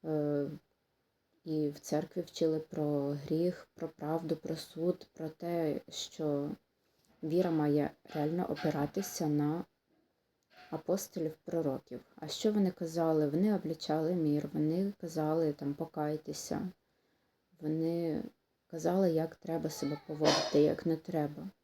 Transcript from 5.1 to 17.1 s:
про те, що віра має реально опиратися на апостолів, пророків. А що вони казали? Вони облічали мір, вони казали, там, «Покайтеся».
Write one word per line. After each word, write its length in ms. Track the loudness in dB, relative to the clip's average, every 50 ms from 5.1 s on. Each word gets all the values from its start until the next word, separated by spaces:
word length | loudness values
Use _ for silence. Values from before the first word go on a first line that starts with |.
| _
про 160 | -8 -8 -8
те, 520 | -8 _ -6 -2 0 0 2 0 0 -2 -6 -8
що 640 | -10 -10 -10 -10 -6 -4 0 0 0 0 0 -2 -6 -8 _ _ _ _ _ _ _ _ _ _ _ _ -6
віра 280 | 0 2 2 4 4
має 400 | 4 4 4 4 4 4 2 0 -4 _ _ -8 -4
реально 320 | -2 -2 0 0 0 -2 -2
опиратися 760 | -4 -2 0 0 0 0 -2 -2 -2 -4 -4 -4 -4 -2 0
на 380 | 2 2 2 2 2 0 -2 -4 _ _ _ _ _ _ _ _ _ _ _ _ _ _ _ _ _ _ -20 -16 -10
апостолів, 640 | -10 -10 -2 0 0 0 0 -6 -6 -4 -4 -4 -4 -8 _
пророків. 560 | -4 -2 0 0 0 -2 -2 -6 _ -14 -14 -14 _ _
А 120 | -12 -10 -10
що 240 | -8 0 0 2 4
вони 180 | 4 2 2
казали? 580 | 2 -2 -8 -4 0 2 4 4 4 4 4 4
Вони 260 | 4 2 4 4 2
облічали 600 | 2 0 -2 -6 -6 -2 0 0 2 2 2 2
мір, 340 | 2 2 2 2 2 0 -2 -2
вони 400 | 0 2 2 2 2 0 -2 -4 _
казали, 520 | -10 -6 -4 -2 0 2 2 2 2 2 0
там, 220 | 0 -2 -4 -2
«Покайтеся». 920 | -4 -6 -6 -4 -4 -2 -2 -2 -4 -6 -8 -10 -10 -6 -6 -4 -4 -4 -6 -8 _ _ _ _ _ _ _